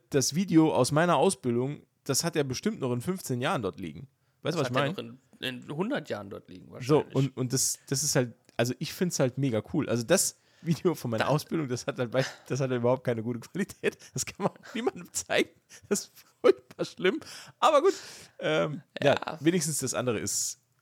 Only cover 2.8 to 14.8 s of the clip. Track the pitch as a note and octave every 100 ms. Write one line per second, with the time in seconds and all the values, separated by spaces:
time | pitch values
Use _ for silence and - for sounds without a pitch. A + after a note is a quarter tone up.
2.8 | C#3 B2 B2+ F#3 - B2 C3 F#3 G2+ F2
3.8 | F#2 C#2+ C#3 _ _ _ C3 E3 B2+ B2+
4.8 | C#3 - A#2 A#2+ _ - B2+ B2 - C#3+
5.8 | G3+ C4+ D3 G#2+ G2+ - - F2+ - A#2
6.8 | B2 D3 - - C#3 - C3 C3 - -
7.8 | - C3+ D3 D3+ B2 - _ - A#2+ B2+
8.8 | D#3 - F3+ - C3+ B2+ C3+ A2 - E3
9.8 | A#2+ A#2 A2+ F#3+ - - _ _ D#3+ E3
10.8 | F3+ D#3 C3 A2+ A2+ D3 - E3 C#3+ A#2+
11.8 | - - B2 B2 C#3 - - C3+ C3+ B2+
12.8 | A#2+ B2+ - A#2 A2 B2 - D#3 G3 -
13.8 | - - - - - - F#3+ - - A3+